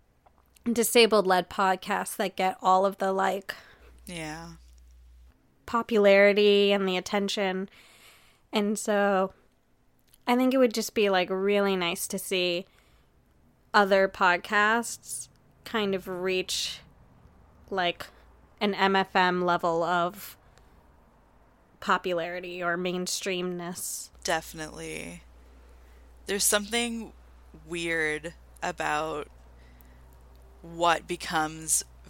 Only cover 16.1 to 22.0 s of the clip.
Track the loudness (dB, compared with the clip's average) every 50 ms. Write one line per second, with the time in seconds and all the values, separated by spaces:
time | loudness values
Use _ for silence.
16.1 | -8 -4 -2 -2 -2 -2 -2 -4 -4 -6 -6 -6 -8 -12 -16 -20 -20 -20 -20 _
17.1 | -20 _ -20 -20 -20 -20 -20 -20 -20 -20 -14 -8 -4 -2 -2 -2 -4 -6 -10 -18
18.1 | -20 -20 -20 -20 -20 _ _ _ _ -4 -2 -2 0 2 2 2 2 2 0 0
19.1 | 2 2 2 2 2 0 0 0 0 0 0 0 0 0 0 0 0 0 -2 -2
20.1 | -4 -10 -16 -18 -20 -20 _ _ _ -20 -20 _ -20 -20 _ _ _ _ _ _
21.1 | _ _ _ _ _ _ _ _ _ _ _ _ _ _ -4 -2 -2 -2